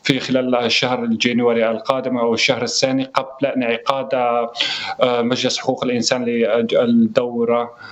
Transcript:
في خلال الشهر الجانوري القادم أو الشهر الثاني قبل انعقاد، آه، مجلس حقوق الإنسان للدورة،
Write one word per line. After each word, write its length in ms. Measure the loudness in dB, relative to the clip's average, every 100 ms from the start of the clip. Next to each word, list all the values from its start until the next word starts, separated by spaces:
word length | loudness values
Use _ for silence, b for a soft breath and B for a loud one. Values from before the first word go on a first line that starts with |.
في 180 | 0 -2
خلال 340 | 2 0 2
الشهر 500 | 0 2 0 0 -2
الجانوري 680 | -2 0 0 2 2 2 0
القادم 480 | -2 -2 -2 0 0
أو 160 | 0
الشهر 280 | 2 0 0
الثاني 420 | 0 0 0 0
قبل 420 | 0 -4 -6 -4 -2
انعقاد، 680 | 0 0 -2 -2 -2 0
آه، 1080 | 0 2 0 -2 -4 -4 -4 -8 0 2 2
مجلس 360 | 0 0 0 -2
حقوق 260 | -2 -2
الإنسان 400 | -2 0 0 -2
للدورة، 1500 | -2 0 2 2 2 2 4 4 4 2 -2 -2 0 0 -2 B B